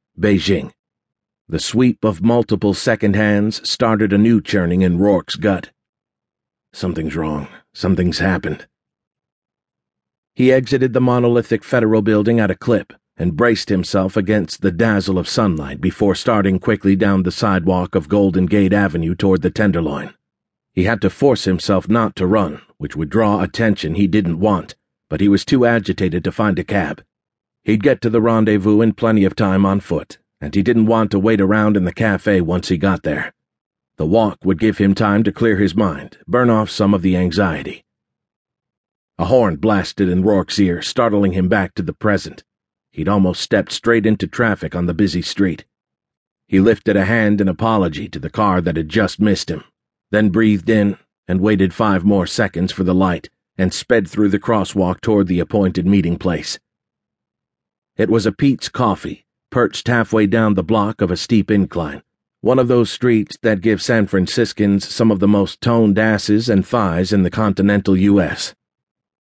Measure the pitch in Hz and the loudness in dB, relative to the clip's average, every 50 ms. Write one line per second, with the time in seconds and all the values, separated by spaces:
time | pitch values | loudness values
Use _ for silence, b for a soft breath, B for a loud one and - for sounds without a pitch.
0 | _ _ _ - 85 104 101 92 - 98 98 80 67 - - _ _ _ _ _ | _ _ _ -2 0 2 2 2 0 0 -2 -2 -4 -8 -16 _ _ _ _ _
1 | _ _ _ _ _ _ _ _ _ - 78 82 - - - 113 127 123 107 - | _ _ _ _ _ _ _ _ _ -8 -8 -6 -6 -2 0 2 2 2 2 0
2 | - 110 95 80 90 113 117 120 110 - 110 95 - 101 95 - - 131 113 - | -2 -2 -2 0 0 0 2 2 0 0 -2 0 0 0 -2 -2 -2 -2 -2 0
3 | - 104 95 104 107 104 104 101 104 107 107 - - - - - 127 113 110 101 | 0 0 2 2 2 2 2 2 0 -2 -4 -6 -8 -8 -4 -2 0 0 2 2
4 | 110 98 101 101 107 117 117 107 - - - 101 87 85 87 92 95 90 87 85 | 0 2 2 2 4 4 2 2 0 -2 -2 -2 0 0 0 2 2 2 2 2
5 | 98 104 101 87 - - - - - 104 95 87 - - _ _ _ _ _ _ | 2 2 2 0 -2 -6 -8 -4 -2 -2 -2 -2 -6 -12 _ _ _ _ _ _
6 | _ _ _ _ _ _ _ _ _ _ _ _ _ _ - - - 90 82 82 | _ _ _ _ _ _ _ _ _ _ _ _ _ _ -12 -8 -6 -6 -4 -4
7 | 78 78 73 82 80 78 76 73 71 - - - _ _ - - - 95 92 85 | -6 -6 -6 -6 -6 -4 -6 -6 -8 -12 -16 -20 _ _ -12 -4 -2 -2 0 0
8 | 90 87 76 - - 95 92 82 - 82 78 - - _ _ _ _ _ _ _ | 0 0 -2 -2 0 0 -2 -2 -4 -6 -8 -10 -14 _ _ _ _ _ _ _
9 | _ _ _ _ _ _ _ _ _ _ _ _ _ _ _ _ _ _ _ _ | _ _ _ _ _ _ _ _ _ _ _ _ _ _ _ _ _ _ _ _
10 | _ _ _ _ _ _ _ - 127 127 131 131 127 - 143 127 127 131 113 127 | _ _ _ _ _ _ _ 2 4 4 4 4 2 2 0 0 0 2 0 2
11 | 127 123 120 123 123 120 120 120 113 - 117 104 - - - 123 113 107 113 110 | 2 2 2 2 2 2 2 2 0 0 -2 -4 -2 -2 0 0 2 2 2 2
12 | 104 107 107 104 104 113 117 117 107 98 92 - - 123 123 135 - - - _ | 2 2 2 2 2 2 2 2 2 0 -2 -2 -2 0 0 0 -2 -6 -18 _
13 | _ _ _ - 85 90 80 - 120 120 113 - - - 104 92 87 - - 98 | _ _ _ -4 -4 -2 0 2 2 2 2 0 -2 -2 -2 -2 -2 -2 -2 -2
14 | 92 95 - 110 95 90 107 104 87 - - - - 98 85 82 117 113 104 101 | -2 0 -2 -2 -2 0 0 0 -2 -4 -6 -4 -4 -2 0 0 0 0 0 0
15 | 90 98 95 92 82 - - 123 113 101 85 76 71 67 67 - 76 90 - - | 0 -2 -2 -2 -2 -4 -2 -2 0 0 0 -2 -6 -8 -8 -6 -4 -4 -2 0
16 | 107 101 92 - - - 117 104 95 98 95 90 - - 107 101 - 101 98 95 | 0 0 0 0 0 0 0 2 2 0 0 -2 -2 -2 -2 0 0 0 2 2
17 | 107 101 98 95 90 92 - - - 107 98 92 80 92 92 90 90 87 - 98 | 2 2 2 0 0 -2 -2 -2 0 0 2 2 0 0 0 0 -2 -2 -4 -4
18 | 78 73 98 104 101 95 82 95 92 87 104 104 98 92 98 101 101 92 76 85 | -4 0 0 2 2 2 2 0 0 0 2 2 2 2 2 0 0 -2 -2 -4
19 | 82 82 87 - - 98 95 87 76 92 - - 107 101 87 85 82 73 71 69 | -4 -4 -4 -2 0 0 0 2 0 -2 -2 -2 -2 0 0 -2 -2 -4 -6 -8
20 | - - - _ _ _ _ _ _ _ _ _ _ _ - 95 90 101 117 101 | -10 -14 -18 _ _ _ _ _ _ _ _ _ _ _ -4 -2 -2 0 0 -2
21 | - 98 - - 135 143 123 - - 95 92 85 - - 101 92 - 90 107 117 | -2 -4 -2 0 0 2 2 0 -2 -2 -4 -2 -2 -2 -2 0 0 0 0 0
22 | 113 104 - - 92 90 104 110 98 82 71 - - _ _ - 76 73 - 73 | 0 -2 -4 -4 -2 0 0 0 0 -2 -6 -12 -18 _ _ -14 -12 -10 -8 -8
23 | 80 71 - 113 110 104 104 98 92 - - - 117 110 101 - - 76 82 95 | -6 -2 0 0 0 2 0 0 -2 -4 -4 -2 0 0 0 -2 -4 -4 -2 0
24 | 101 92 80 107 95 87 82 80 98 110 101 85 76 - - _ _ _ _ _ | 0 2 2 0 0 -2 -2 0 0 0 0 0 -4 -8 -18 _ _ _ _ _
25 | _ - - - 95 101 101 98 - - 143 131 120 117 117 113 98 - 90 - | _ -8 -4 0 2 2 2 2 0 0 0 2 4 2 2 0 -2 -4 -4 -2
26 | 98 90 78 87 80 95 - - 110 104 92 78 87 - - 101 85 73 - - | -2 -2 -2 -4 -4 -4 -4 -2 -2 0 -2 -2 -4 -4 -2 -2 -2 -4 -6 -12
27 | - _ _ _ _ _ _ _ _ _ _ _ - 104 110 107 101 143 127 - | -16 _ _ _ _ _ _ _ _ _ _ _ -2 -2 0 2 2 0 0 0
28 | - 117 110 117 110 117 113 110 110 107 104 104 92 107 104 104 113 113 98 - | 0 0 0 2 2 2 2 2 2 2 2 2 2 2 2 2 2 2 0 0
29 | 117 113 110 107 98 95 - - 113 95 95 95 98 95 98 101 - - 85 73 | 0 2 2 2 2 2 0 0 -2 0 2 2 2 2 0 -2 -4 -4 -6 -6
30 | - - - - _ _ _ - - 110 - 101 90 104 120 113 110 107 117 113 | -6 -10 -16 -20 _ _ _ -14 -10 -6 -2 -2 0 2 2 2 2 2 2 2
31 | 110 95 - 101 95 113 113 101 98 92 104 107 107 107 104 101 90 87 - - | 0 0 0 0 0 2 2 2 2 2 2 2 2 2 2 0 0 -2 -2 -2
32 | 117 110 98 90 - 107 101 92 87 80 90 90 - - 95 80 82 98 92 82 | -2 0 0 -2 0 0 0 0 0 0 -2 -4 -2 -2 -2 0 0 0 -2 -2
33 | - 92 73 - - - - _ _ _ _ _ _ _ _ _ _ _ _ - | -4 -6 -6 -6 -8 -10 -14 _ _ _ _ _ _ _ _ _ _ _ _ -6
34 | 78 78 95 113 110 101 92 - - 90 95 80 107 110 95 - 101 98 98 - | -2 0 2 2 2 0 -2 -4 -2 -2 -2 0 0 0 0 2 2 2 2 2
35 | 113 104 101 104 110 104 98 - 117 113 104 92 104 95 82 101 107 92 78 71 | 0 0 2 2 0 0 -2 0 0 0 2 2 0 0 0 0 -2 -2 -2 -6
36 | 69 - - _ _ - 87 123 127 120 113 107 107 - - - 107 98 101 95 | -12 -16 -20 _ _ -2 0 2 2 2 2 2 0 -2 -2 0 2 2 2 2
37 | 85 95 90 87 90 90 78 95 101 90 82 - - - - - _ _ _ _ | 2 0 0 0 0 0 0 0 0 0 -2 -4 -8 -12 -14 -16 _ _ _ _
38 | _ _ _ _ _ _ _ _ _ _ _ _ _ _ _ _ _ _ _ _ | _ _ _ _ _ _ _ _ _ _ _ _ _ _ _ _ _ _ _ _
39 | _ _ _ - 87 87 120 127 117 98 82 71 80 110 107 95 87 - - - | _ _ _ -6 0 2 4 4 4 2 0 0 0 2 2 2 0 -2 -2 -2
40 | 101 90 90 92 92 107 104 95 90 - - - 101 90 87 87 - - - 127 | 0 0 2 2 2 4 2 2 0 0 0 0 2 2 0 -2 -6 -6 -2 0
41 | 120 117 104 104 101 95 90 95 92 90 110 104 95 87 - - 90 76 - - | 0 2 2 2 0 0 0 0 0 0 0 0 0 -2 -4 -8 -8 -8 -6 -4
42 | - 107 101 92 - 80 - - - _ _ _ _ _ _ _ _ _ - - | -2 0 0 -2 -4 -8 -16 -18 -20 _ _ _ _ _ _ _ _ _ -10 -6
43 | 78 85 104 101 95 90 87 - - - 117 101 90 - - - - 117 117 113 | -2 0 2 2 2 0 0 -4 -4 -2 -2 -2 -2 -2 -6 -4 0 0 2 2
44 | 101 110 107 - - 90 - - 120 113 101 - - 78 - 87 90 85 82 80 | 2 0 0 -2 -4 -6 -4 -2 0 0 -2 -2 -6 -6 -4 -4 -4 -2 0 0
45 | 104 92 - 87 85 - - - 101 92 78 - - _ _ _ _ _ _ _ | 0 0 0 -4 -6 -4 -2 -2 -2 -2 -2 -6 -12 _ _ _ _ _ _ _
46 | _ _ _ _ _ _ _ _ _ - - 95 95 113 110 - - - 101 101 | _ _ _ _ _ _ _ _ _ -2 0 2 4 4 2 2 0 0 0 0
47 | 95 92 117 117 107 104 104 101 101 95 87 - 113 113 113 107 92 85 76 - | 2 0 0 0 2 0 0 0 0 -2 -2 -2 -2 0 0 0 0 -2 -4 -6
48 | 104 - - 78 65 82 - 113 107 101 92 90 85 87 80 82 80 76 82 113 | -10 -12 -12 -10 -10 -8 -4 -2 0 0 0 0 0 -2 -2 -4 -4 -2 -2 0
49 | 104 90 - - 104 107 95 - - - 85 76 - _ _ _ _ _ _ _ | 0 -2 -2 0 0 0 0 -2 -4 -8 -10 -10 -12 _ _ _ _ _ _ _
50 | _ _ 101 107 107 101 85 110 110 107 104 98 85 113 113 107 104 101 95 - | _ _ 0 0 2 2 2 2 2 2 2 0 0 0 2 2 2 0 -2 -4
51 | _ _ _ _ _ - 90 92 90 107 107 95 95 92 - - 113 107 98 92 | _ _ _ _ _ -4 -2 0 2 2 2 2 0 0 0 0 0 0 0 0
52 | 87 101 101 98 87 85 - - 110 95 - 85 92 90 - - 92 90 90 92 | 2 2 2 2 0 -2 -2 -2 -2 -2 -2 -4 -4 -4 -4 -4 -2 0 0 2
53 | 95 92 87 - - - _ _ _ _ _ - 92 92 - - - - 127 113 | 2 0 -2 -4 -8 -14 _ _ _ _ _ -2 -2 -2 -2 -4 -2 0 0 0
54 | 98 82 - 104 104 101 95 101 - - 117 107 92 - - 101 92 90 90 - | 0 -2 -2 0 0 0 0 0 0 0 0 0 0 -2 -2 -2 0 -2 -2 -4
55 | - 113 107 104 98 87 92 87 82 - - 104 98 95 - 92 85 92 101 98 | -2 0 0 0 0 0 0 -2 -2 -2 0 0 0 0 0 -2 0 2 2 2
56 | 80 85 87 85 - 92 85 76 76 - - - _ _ _ _ _ _ _ _ | 2 0 -2 -4 -2 -4 -4 -4 -6 -10 -14 -14 _ _ _ _ _ _ _ _
57 | _ _ _ _ _ _ _ _ _ _ _ _ _ _ _ _ _ _ _ - | _ _ _ _ _ _ _ _ _ _ _ _ _ _ _ _ _ _ _ -2
58 | 107 104 107 113 98 110 98 - 143 139 127 - - - - - 123 110 95 - | 0 0 0 0 0 -2 -2 0 0 0 0 0 -4 -8 -4 -2 0 0 0 -2
59 | - - - - _ _ _ _ _ - - 127 117 - - - - - 123 120 | -6 -12 -14 -14 _ _ _ _ _ -4 -2 0 0 0 -2 -6 -4 -2 0 0
60 | 110 - - 110 107 101 104 117 113 107 101 92 87 80 113 110 101 107 110 - | 0 0 0 0 2 2 2 2 2 2 0 0 0 0 0 0 0 -2 -2 -4
61 | 104 85 90 - - - 120 107 95 - 107 101 95 - - 87 82 73 - - | -4 -4 -4 -4 -2 0 0 0 2 2 0 0 0 0 -2 -6 -6 -6 -8 -14
62 | - _ _ _ _ _ _ _ - 107 127 131 123 120 127 123 113 - - - | -18 _ _ _ _ _ _ _ 0 0 2 2 2 2 2 2 2 0 -2 -2
63 | 127 127 117 110 101 - - - - 117 107 95 87 113 107 92 - - 123 113 | 0 2 2 2 0 -2 -6 -4 -2 -2 0 0 0 0 0 0 0 0 0 0
64 | 104 98 - 95 90 - - - 117 - - - 104 101 101 98 - - - - | 0 0 0 0 0 0 0 -2 -2 -2 0 0 0 2 2 0 -2 -4 -2 0
65 | 120 113 104 92 95 98 104 101 98 90 - - - 120 117 117 113 104 98 104 | 0 2 2 2 2 2 2 2 0 -2 -4 -4 -2 0 2 2 4 2 2 2
66 | 110 110 107 101 - - 104 107 113 123 110 95 90 - - 120 107 92 82 85 | 2 2 0 0 0 0 0 0 2 2 0 0 0 0 0 0 0 0 0 0
67 | 92 90 104 98 92 87 - - 110 104 95 - 98 101 101 101 95 - 95 92 | 0 0 0 0 0 0 0 0 -2 0 0 0 2 2 2 0 0 0 2 2
68 | 95 101 101 98 85 73 - - - - - _ _ _ _ _ _ _ _ _ | 4 4 4 2 2 0 -4 -8 -10 -12 -14 _ _ _ _ _ _ _ _ _
69 | _ _ _ _ | _ _ _ _